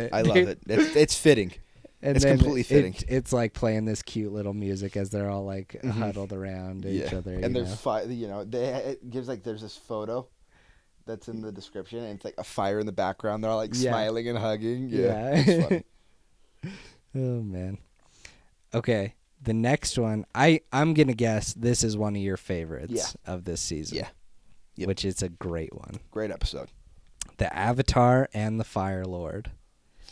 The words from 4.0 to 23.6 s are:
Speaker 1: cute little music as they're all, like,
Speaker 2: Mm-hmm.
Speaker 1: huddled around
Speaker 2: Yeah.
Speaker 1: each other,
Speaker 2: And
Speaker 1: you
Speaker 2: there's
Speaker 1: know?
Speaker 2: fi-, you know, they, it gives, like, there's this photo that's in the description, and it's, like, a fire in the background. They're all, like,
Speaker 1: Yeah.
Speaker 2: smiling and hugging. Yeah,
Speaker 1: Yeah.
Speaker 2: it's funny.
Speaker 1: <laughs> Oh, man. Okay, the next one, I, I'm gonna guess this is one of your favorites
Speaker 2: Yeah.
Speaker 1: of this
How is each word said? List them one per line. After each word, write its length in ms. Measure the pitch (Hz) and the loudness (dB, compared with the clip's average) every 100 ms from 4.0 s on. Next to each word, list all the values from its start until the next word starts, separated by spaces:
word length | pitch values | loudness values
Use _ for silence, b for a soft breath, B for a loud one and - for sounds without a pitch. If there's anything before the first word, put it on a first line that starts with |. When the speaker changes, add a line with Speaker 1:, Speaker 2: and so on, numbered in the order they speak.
Speaker 1:
cute 280 | - 113 104 | -4 -4 -4
little 220 | 104 101 | -4 -4
music 440 | 104 98 95 98 101 | -2 -2 -2 -4 -4
as 100 | 98 | -4
they're 200 | 104 101 | -2 -2
all, 140 | 98 98 | -4 -4
like, 320 | 98 95 - | -8 -10 -8
Speaker 2:
Mm-hmm. 80 | 131 107 | -4 -2
Speaker 1:
huddled 300 | 107 101 98 | -2 -4 -6
around 520 | 101 95 95 92 95 98 | -6 -6 -8 -8 -8 -4
Speaker 2:
Yeah. 220 | 95 69 | -4 -4
Speaker 1:
each 80 | 92 | -4
other, 180 | 92 92 | -6 -4
Speaker 2:
And 80 | 95 | -2
Speaker 1:
you 40 | 123 | -2
Speaker 2:
there's 160 | 90 | -4
Speaker 1:
know? 60 | 107 | -4
Speaker 2:
fi-, 260 | - 110 | -2 -2
you 260 | 101 123 110 | -2 -6 -6
know, 160 | 101 101 | -8 -6
they, 220 | 120 127 | -4 -2
it 440 | 131 120 135 127 | -2 -6 -8 -10
gives, 160 | 123 123 | -8 -8
like, 160 | 123 | -8
there's 200 | 104 107 | -8 -10
this 140 | 107 - | -10 -16
photo 520 | - 110 107 120 127 _ b b b b b b - | -10 -8 -4 -6 -8 _ b b b b b b -14
that's 200 | 113 - | -12 -10
in 120 | 110 | -10
the 100 | 110 | -10
description, 500 | 101 95 104 92 117 | -12 -12 -14 -10 -10
and 140 | 117 101 | -10 -10
it's, 100 | 107 | -10
like, 100 | - | -10
a 60 | 95 | -8
fire 340 | - 98 101 | -2 0 0
in 80 | 107 | -2
the 60 | |
background. 500 | 95 95 98 110 107 | -2 -2 -2 -4 -2
They're 80 | 110 | 0
all, 60 | 110 | -2
like, 180 | 110 120 | -2 0
Speaker 1:
Yeah. 160 | 127 | 0
Speaker 2:
smiling 380 | 117 107 113 117 | 2 0 -2 -2
and 100 | 120 | -2
hugging. 500 | 110 107 110 123 131 | -2 -2 -2 -4 -2
Yeah, 80 | 110 | 0
Speaker 1:
Yeah. 340 | 95 107 120 147 139 | 2 2 2 4 6
Speaker 2:
it's 200 | 170 170 | 4 4
funny. 180 | 170 - _ _ _ _ _ _ _ | 0 -2 _ _ _ _ _ _ _
Speaker 1:
<laughs> 120 | 180 196 B B _ 135 | -14 -14 B B _ -6
Oh, 260 | 127 123 | -4 -4
man. 360 | 110 92 92 98 - _ B B B B B _ _ 117 | -4 -6 -6 -8 -12 _ B B B B B _ _ -2
Okay, 400 | 117 113 101 - _ _ | 0 0 0 -8 _ _
the 120 | 131 113 | -2 0
next 440 | 117 147 - - | 2 2 0 -2
one, 280 | 113 107 - - | 0 -2 -4 2
I, 260 | 147 160 - | 6 4 2
I'm 220 | 131 156 | 0 4
gonna 220 | 156 139 113 | 6 4 4
guess 400 | 117 107 - - | 2 2 -2 -2
this 280 | 117 120 | 0 2
is 140 | 117 107 | 2 0
one 180 | 107 104 | -2 -2
of 60 | |
your 160 | 98 92 | -2 -4
favorites 560 | - 90 80 80 78 | -4 -6 -4 -8 -6
Speaker 2:
Yeah. 400 | 113 - - - | -4 -4 -8 -8
Speaker 1:
of 120 | 90 90 | -8 -6
this 180 | 82 | -6